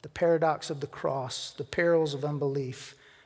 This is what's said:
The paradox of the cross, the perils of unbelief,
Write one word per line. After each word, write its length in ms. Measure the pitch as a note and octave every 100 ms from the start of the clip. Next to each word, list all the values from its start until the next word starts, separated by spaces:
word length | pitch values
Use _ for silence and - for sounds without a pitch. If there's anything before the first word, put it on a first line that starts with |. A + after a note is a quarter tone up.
The 60 | D3
paradox 600 | - E3+ E3 D#3+ D3+ -
of 120 | C#3+
the 80 | C#3
cross, 640 | - D#3 C3+ A#2+ - -
the 100 | -
perils 500 | - - E3+ E3 D#3
of 120 | C#3
unbelief, 720 | D3 D3 C#3+ C#3 B2+ A#2+ - - - -